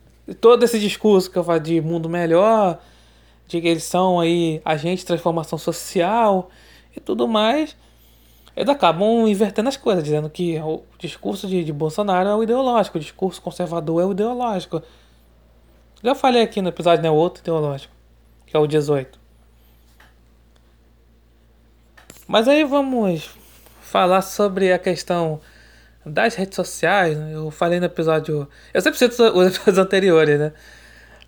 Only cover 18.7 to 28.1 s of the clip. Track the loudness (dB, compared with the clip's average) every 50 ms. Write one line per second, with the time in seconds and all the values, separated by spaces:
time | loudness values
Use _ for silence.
18.7 | 2 0 0 2 -2 -2 -2 -8 -16 _ _ _ _ _ _ _ _ _ _ _
19.7 | _ _ _ _ _ _ -20 _ _ _ _ _ _ _ _ _ _ _ _ _
20.7 | _ _ _ _ _ _ _ _ _ _ _ _ _ _ _ _ _ _ _ _
21.7 | _ _ _ _ _ -20 -20 _ -20 -20 -14 0 0 2 4 4 4 4 2 2
22.7 | 0 0 0 0 -2 0 0 0 -2 -4 -6 -12 -18 -20 -20 -20 -20 -20 _ -20
23.7 | -20 -20 -20 -4 0 2 2 4 4 2 2 -2 -2 -2 -2 0 0 0 2 2
24.7 | 2 0 0 -2 -4 -4 -4 -4 -2 -2 -2 -2 -4 -6 -10 -18 -20 -20 -20 -20
25.7 | _ -20 _ _ _ _ _ -8 -2 0 0 0 0 -2 -8 -6 -4 -6 -8 -6
26.7 | -6 -4 -2 0 2 2 2 0 -2 -4 -6 -10 -10 -10 -10 -10 -6 -4 -2 0
27.7 | 0 0 -2 -4 -4 -4 -2 0